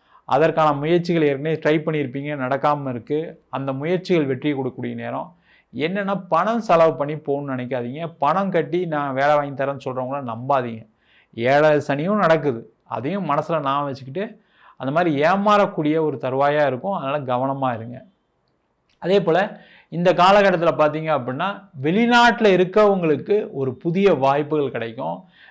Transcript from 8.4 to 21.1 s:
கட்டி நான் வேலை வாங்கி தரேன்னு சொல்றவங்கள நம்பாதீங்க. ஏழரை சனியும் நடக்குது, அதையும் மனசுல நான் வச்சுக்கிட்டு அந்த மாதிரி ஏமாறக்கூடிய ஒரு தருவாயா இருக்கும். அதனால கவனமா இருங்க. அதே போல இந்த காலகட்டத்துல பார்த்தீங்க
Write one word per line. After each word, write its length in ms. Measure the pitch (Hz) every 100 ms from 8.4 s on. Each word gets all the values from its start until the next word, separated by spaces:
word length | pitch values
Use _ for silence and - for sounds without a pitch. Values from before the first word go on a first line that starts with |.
| 196
கட்டி 360 | 165 143 175 170
நான் 280 | 151 143
வேலை 200 | 131 143
வாங்கி 280 | 147 143 135
தரேன்னு 220 | 135 139
சொல்றவங்கள 500 | 135 127 127 139 123
நம்பாதீங்க. 520 | 113 131 135 123 113 - _ _ _ _
ஏழரை 460 | 113 120 143 151 147 147
சனியும் 320 | 139 170 208
நடக்குது, 540 | 165 160 143 113 - _
அதையும் 460 | - 117 135 196 156
மனசுல 300 | 147 147 160
நான் 240 | 139 139
வச்சுக்கிட்டு 560 | 143 131 131 160 220 - _ _ - -
அந்த 160 | 131
மாதிரி 280 | 156 175 139
ஏமாறக்கூடிய 800 | 156 196 208 208 196 - 151 160
ஒரு 180 | 156 131
தருவாயா 460 | 131 135 143 151 143
இருக்கும். 260 | 127 190
அதனால 260 | 185 135 147
கவனமா 560 | 127 123 135 139 131
இருங்க. 300 | 113 117 123 - _ _ _ _ _ _ _ _ _
அதே 240 | 165 202
போல 380 | 160 170 202 - - - -
இந்த 240 | 165 180
காலகட்டத்துல 680 | 175 180 208 196 175 165 143
பார்த்தீங்க 300 | 151 156 160